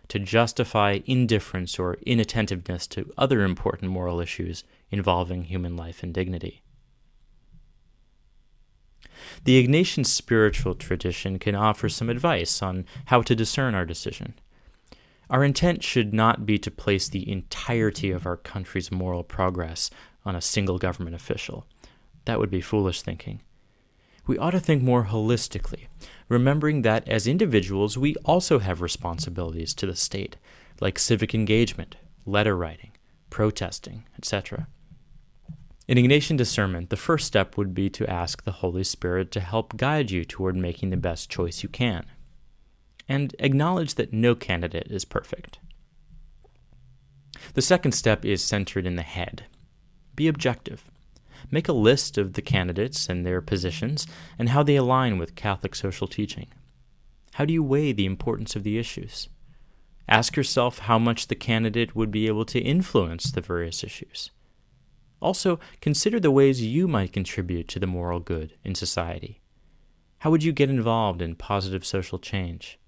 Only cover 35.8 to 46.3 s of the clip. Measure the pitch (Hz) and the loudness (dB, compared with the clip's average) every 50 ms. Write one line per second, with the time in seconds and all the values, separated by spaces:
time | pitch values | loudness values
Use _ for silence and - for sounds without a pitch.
35.8 | - - 123 123 123 127 139 151 147 - 165 139 123 - - - 104 95 90 85 | -2 2 4 6 8 8 6 6 4 2 0 0 2 0 2 0 0 0 0 -4
36.8 | 87 - - 95 - - 165 151 - - - 107 95 - - - 104 95 90 92 | -4 -6 -6 -6 0 0 0 0 0 2 2 2 2 2 0 -2 -2 -2 0 0
37.8 | 98 98 - - 113 - 95 87 87 85 - - - - 87 - - 90 87 92 | 0 -2 -2 -2 -4 -2 -2 -2 -2 -4 -6 -8 -8 -10 -6 -4 -4 -2 -2 -2
38.8 | 95 - - - - 90 87 92 92 90 - 110 92 87 98 113 110 - - 107 | -2 -4 -4 -4 -2 -2 0 0 -2 -2 -4 -6 -6 -2 -2 -2 -2 -2 -4 -2
39.8 | 123 139 151 156 139 107 95 87 82 - - - 95 92 90 90 90 87 85 - | -2 0 0 0 0 0 -2 -2 -4 -4 -6 -2 -2 -2 0 0 -2 -2 -4 -4
40.8 | - 95 92 90 87 90 82 - - - - - 90 85 82 - - - - - | -2 -2 -2 0 0 -2 -2 -4 -8 -8 -4 -4 -2 -2 -4 -6 -10 -10 -4 -2
41.8 | 123 120 101 82 - - - - - - - - - - - - _ _ _ _ | 0 0 0 -2 -6 -10 -16 -20 -20 -20 -20 -20 -20 -20 -20 -20 _ _ _ _
42.8 | _ _ _ _ - - 135 139 143 135 - - - 143 135 139 147 170 185 185 | _ _ _ _ -6 -2 -2 0 0 -2 -4 0 0 2 4 4 4 4 2 0
43.8 | 165 143 - - - - - 110 117 120 120 120 - - 95 85 87 80 85 85 | 0 -2 -2 -2 -2 -2 0 4 4 4 4 4 0 -2 -2 -2 -2 -2 -4 -6
44.8 | - - - 95 - - - - - - - - - - - - - - - - | -6 -6 -6 -6 -6 -4 -4 -6 -4 -4 -10 -10 -10 -18 -20 -20 -20 -20 -20 -20
45.8 | - _ _ - - - - - - - | -20 _ _ -20 -20 -20 -20 -20 -20 -20